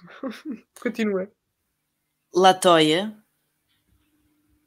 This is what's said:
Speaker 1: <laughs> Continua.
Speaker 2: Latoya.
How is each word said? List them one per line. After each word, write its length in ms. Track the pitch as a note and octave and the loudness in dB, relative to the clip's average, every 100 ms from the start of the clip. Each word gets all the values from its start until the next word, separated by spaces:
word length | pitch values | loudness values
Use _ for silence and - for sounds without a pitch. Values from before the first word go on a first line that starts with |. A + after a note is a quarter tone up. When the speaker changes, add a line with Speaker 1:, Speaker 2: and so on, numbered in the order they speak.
| - - | -20 -16
Speaker 1:
<laughs> 580 | C4 - D#4 - _ - | -14 -14 -16 -16 _ -12
Continua. 500 | A#3+ A3 G#3+ F#3 G3+ _ _ _ _ _ _ _ _ _ _ | -10 -6 -6 -6 -8 _ _ _ _ _ _ _ _ _ _
Speaker 2:
Latoya. 800 | F3 F#3+ F#3 F3+ E3 D#3 E3 G#3+ - _ _ _ _ _ _ _ _ _ _ _ _ _ _ | 2 4 4 2 4 2 0 -6 -12 _ _ _ _ _ _ _ _ _ _ _ _ _ _